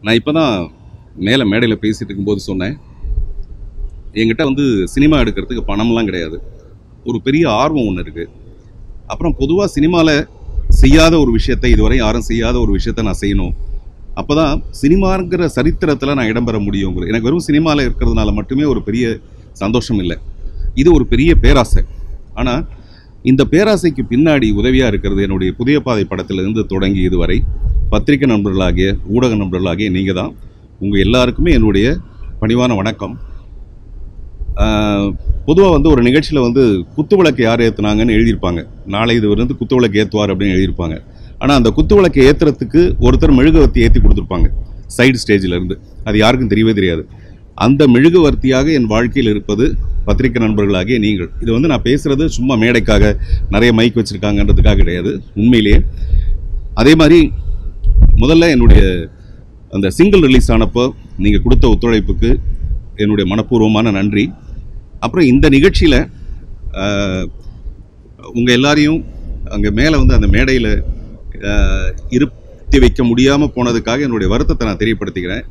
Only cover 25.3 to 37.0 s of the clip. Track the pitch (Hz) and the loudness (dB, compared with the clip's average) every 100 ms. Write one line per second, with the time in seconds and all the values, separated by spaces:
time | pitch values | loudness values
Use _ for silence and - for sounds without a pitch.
25.3 | 95 92 85 120 147 131 110 95 95 85 | -2 -4 -4 -2 -2 0 -2 -2 -6 -6
26.3 | 95 95 110 92 95 95 95 90 90 85 | -6 -4 -4 -4 -2 -2 0 0 0 0
27.3 | 95 - - - - - 104 107 139 135 | 0 -2 -4 -2 0 0 -2 0 0 0
28.3 | 110 101 95 92 87 95 95 - 113 123 | 0 -2 -2 0 0 -2 -2 -4 -2 0
29.3 | 107 95 90 92 87 107 90 98 90 120 | -2 -4 -4 -4 -4 -2 -2 -2 -4 -6
30.3 | - - - - - 98 101 101 127 123 | -12 -20 -20 -20 -8 -4 0 2 2 0
31.3 | 117 165 135 107 98 117 165 - - - | 0 2 2 2 2 0 -2 -8 -16 -16
32.3 | - 110 120 123 104 104 110 98 113 - | -6 -2 0 0 -2 -4 -6 -12 -12 -16
33.3 | - - - - - - - - - - | -16 -18 -20 -20 -20 -20 -16 -16 -16 -18
34.3 | - - - 107 107 107 101 101 98 - | -12 -8 -2 -2 0 -2 -2 -4 -6 -6
35.3 | - - 165 196 156 156 139 120 139 151 | -4 0 4 4 4 4 4 4 2 0
36.3 | 147 120 123 123 95 85 - | -2 0 2 2 0 -4 -8